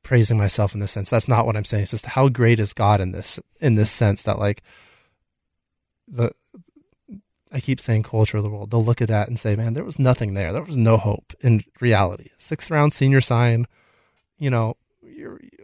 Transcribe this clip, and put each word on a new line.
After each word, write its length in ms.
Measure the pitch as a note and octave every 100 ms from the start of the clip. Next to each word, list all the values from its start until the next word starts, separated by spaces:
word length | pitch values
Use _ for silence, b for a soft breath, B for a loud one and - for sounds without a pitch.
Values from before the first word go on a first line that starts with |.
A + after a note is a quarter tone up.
praising 340 | - B2 G#2 A2+
myself 380 | G2+ - G#2
in 60 | G#2
this 120 | G2+
sense. 160 | - G2
That's 180 | A#2 -
not 180 | A#2 A#2
what 100 | G#2+
I'm 80 |
saying. 200 | G2+ G#2+
It's 80 | G2+
just 120 | A2 -
how 220 | - C3+
great 320 | A#2+ A#2 A2+
is 140 | G#2
God 260 | - G#2 G#2
in 120 | F#2
this, 280 | F#2 - - - _
in 160 | D3+ A2
this 140 | G#2+
sense 320 | - G#2+ F#2+
that, 140 | - G#2
like, 240 | G2+ G2+ b b b b b b _ _ _ _ _ _ _ _ _
the, 260 | C3 A#2+ - _ - _ _ _ _ _ G#3 _ _ _
I 100 | C3+
keep 200 | - C3
saying 220 | - A2
culture 340 | G#2 A2 A2 G#2+
of 60 |
the 80 | G#2
world. 200 | G#2 G#2
They'll 140 | A#2
look 160 | A2 A#2
at 80 | A2
that 200 | G#2+ G2+
and 100 | A#2+
say, 180 | G#2+ G#2
"Man, 160 | A#2
there 100 | A#2
was 140 | - -
nothing 360 | B2+ B2 G#2+
there. 180 | G2 F2
There 100 | G#2+
was 140 | F#3 C#3+
no 200 | A2+ A2+
hope 340 | G#2 G2 - -
in 240 | C3 A2 - _
reality. 480 | A#2+ G#2+ F#2 F#2+ - _
Sixth 340 | - D#3 -
round 220 | D#3 D3
senior 280 | - C3+ C3+
sign, 440 | - A#2 A#2+ A#2 A#2+ _ _ _ _ _ _ _
you 120 | C#3+
know, 260 | B2 A2+ - _ _
you're, 380 | - - - - - _